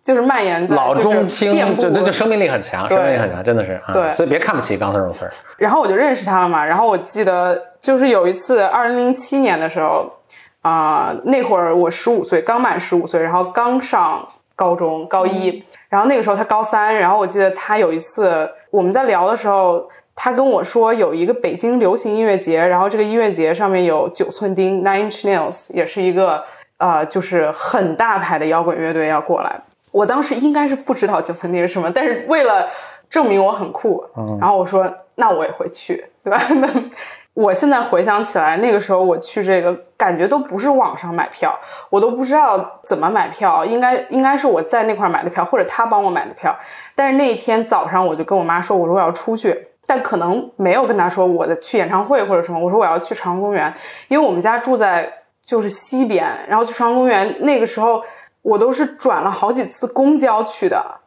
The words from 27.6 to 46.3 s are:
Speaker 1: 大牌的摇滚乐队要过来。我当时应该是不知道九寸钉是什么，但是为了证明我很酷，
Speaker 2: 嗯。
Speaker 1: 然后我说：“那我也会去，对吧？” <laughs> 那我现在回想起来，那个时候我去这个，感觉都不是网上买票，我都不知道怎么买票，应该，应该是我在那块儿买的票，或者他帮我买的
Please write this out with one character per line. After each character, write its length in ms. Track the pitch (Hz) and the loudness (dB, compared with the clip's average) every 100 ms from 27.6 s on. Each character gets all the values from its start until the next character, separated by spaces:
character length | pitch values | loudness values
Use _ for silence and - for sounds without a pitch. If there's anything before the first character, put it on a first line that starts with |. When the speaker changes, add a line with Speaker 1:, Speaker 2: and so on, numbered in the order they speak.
| - 233 185 160 | -2 0 0 0
Speaker 1:
大 220 | 226 196 | 0 0
牌 200 | 170 156 | -2 -2
的 60 | 156 | 0
摇 160 | 165 | 0
滚 140 | 170 165 | 0 -2
乐 160 | 160 | -2
队 160 | 160 156 | -2 0
要 120 | 151 | -2
过 200 | 151 170 | 0 -2
来。 180 | - - - _ _ | -2 -8 -14 _ _
我 140 | 196 | 0
当 180 | 208 262 | 2 0
时 120 | 294 | -2
应 180 | 247 294 | 0 0
该 160 | 294 294 | 2 0
是 80 | 269 | -2
不 160 | - | -2
知 140 | 254 202 | -2 0
道 160 | 180 | 0
九 100 | - | -2
寸 180 | 170 175 | -8 -4
钉 120 | 175 | -2
是 60 | 175 | -2
什 120 | 190 | -2
么， 100 | 165 | -2
但 140 | 180 | 0
是 220 | 277 240 247 | -2 -4 -2
为 160 | 320 | 0
了 240 | 247 196 - - - - _ | 2 2 -2 -8 -18 -20 _
证 180 | 320 254 | 0 2
明 160 | 196 | 2
我 80 | 196 | 2
很 220 | 214 175 | 0 -8
酷， 320 | - 226 175 - 117 | -4 -2 -2 -6 -10
Speaker 2:
嗯。 200 | 107 104 | -8 -2
Speaker 1:
然 120 | 180 | 0
后 80 | 196 | 0
我 80 | 185 | 2
说 200 | 190 185 185 - | 0 0 -6 -16
：“那 160 | - 226 | 0 0
我 120 | 170 | 2
也 80 | - | -2
会 160 | - - | -6 -10
去， 360 | - - 175 - _ | -10 -8 -8 -8 _
对 80 | 202 | -2
吧？” 80 | 208 - | -2 2
<laughs> 40 | 285 | 2
那 120 | 277 269 240 - - - _ | 2 -2 -6 -16 -20 -20 _
我 220 | - 202 | 0 0
现 160 | 185 294 | 2 2
在 100 | 262 | 2
回 220 | - 180 | 2 0
想 200 | 202 208 | 2 0
起 140 | 220 185 | 0 0
来， 200 | 156 165 | 0 2
那 160 | 233 | 2
个 80 | 208 | 2
时 120 | 202 | 2
候 80 | 185 | 2
我 160 | 185 165 | 2 0
去 280 | - 220 | -2 -4
这 180 | 190 185 | 0 2
个， 100 | 175 175 - _ | 2 -4 -12 _
感 200 | 208 165 | -2 2
觉 100 | 190 | 0
都 140 | 285 | 0
不 180 | 269 190 | -2 -4
是 100 | 262 | 0
网 300 | 269 208 156 | 2 2 -2
上 160 | 175 | -8
买 140 | 170 - | -6 -6
票， 280 | - 160 - - - - | -2 -4 -4 -10 -20 -2
我 120 | 196 | 0
都 100 | 226 | 2
不 140 | 240 | 0
知 100 | 262 | 0
道 460 | 302 269 196 185 - | 2 4 2 -4 -14
怎 160 | - 170 | -6 -2
么 100 | 170 | 0
买 200 | 214 - | 0 -2
票， 360 | - 196 165 | -2 0 2
应 160 | 165 233 | 0 0
该， 140 | 247 254 - | 2 0 -2
应 100 | 262 | 0
该 160 | 269 277 | 2 2
是 80 | |
我 160 | 285 165 | 2 0
在 220 | 160 233 | 0 0
那 120 | 220 | 0
块 120 | 208 190 | 0 0
儿 20 | |
买 140 | 165 | -2
的 80 | 170 | -2
票， 140 | 175 | -4
或 120 | 170 240 | 0 0
者 60 | |
他 220 | 180 - 214 | 0 -2 0
帮 160 | 214 | 2
我 80 | 196 | 0
买 160 | 165 | -2
的 80 | - | -6